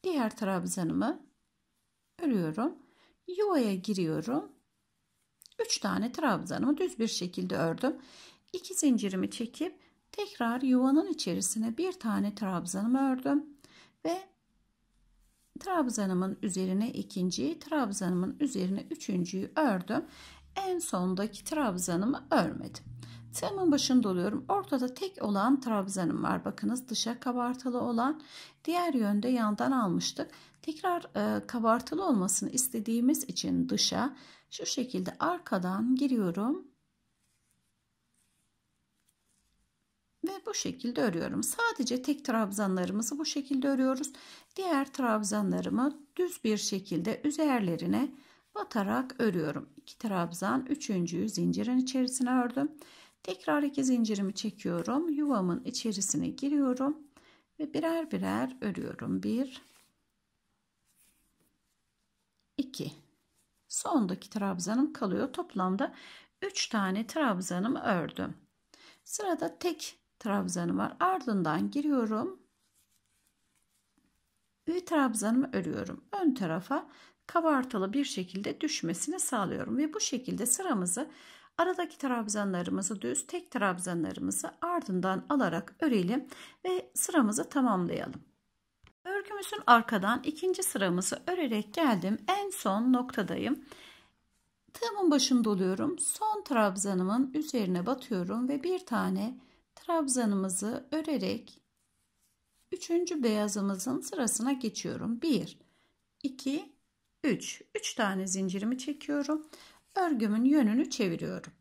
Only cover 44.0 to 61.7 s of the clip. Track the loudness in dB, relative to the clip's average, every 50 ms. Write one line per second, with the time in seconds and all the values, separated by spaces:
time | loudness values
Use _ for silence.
44 | -4 -8 -8 -14 -20 -20 -20 -20 -20 _ _ -4 0 2 2 2 0 0 -2 0
45 | 2 2 2 2 0 0 0 2 2 2 2 0 0 0 2 2 2 2 0 -4
46 | -18 _ _ -2 -2 -2 -2 -2 0 0 2 2 0 -2 -2 -4 -2 -2 -2 0
47 | 0 0 -2 0 -2 -2 0 2 2 4 4 2 2 0 0 0 0 0 2 2
48 | 0 -2 -4 -12 -20 -20 -20 _ _ _ _ -6 -6 -2 -2 0 0 2 0 0
49 | -2 -4 -2 0 0 2 2 2 0 -2 -4 -6 -8 -10 -20 -20 _ -20 -14 _
50 | -4 -2 0 0 0 -2 -4 -4 -2 0 0 0 0 0 -2 -2 0 0 0 0
51 | 0 0 0 -2 -2 0 0 2 2 2 2 2 0 2 2 2 2 2 0 0
52 | 0 0 0 0 0 2 4 2 2 2 0 0 -2 -2 -2 -8 -20 -20 -20 -20
53 | -20 -20 _ _ -8 -8 -8 -4 0 0 2 2 2 2 0 2 2 4 4 4
54 | 4 2 2 0 0 -2 -2 -2 -4 -4 -6 -2 -4 -2 -2 0 0 0 0 0
55 | 2 0 0 2 2 2 2 2 2 2 0 0 -4 -6 -6 -2 -2 -2 -2 0
56 | 0 0 0 0 0 -2 -4 -2 -2 2 2 4 4 2 2 2 0 0 0 -2
57 | -8 -20 _ -20 -20 -20 -20 _ _ _ _ -8 -8 -4 -2 -2 0 0 0 0
58 | -2 -2 -4 -2 -2 -2 0 0 -2 -4 -4 -4 -4 -4 -4 -4 -6 -6 -8 -6
59 | -4 -2 -2 0 0 0 0 0 -2 -4 -6 -16 -20 -20 -20 -20 _ _ _ _
60 | _ _ _ _ _ _ _ _ _ _ _ _ _ _ _ _ _ _ _ _
61 | _ _ _ _ _ _ _ _ _ _ _ _ _ _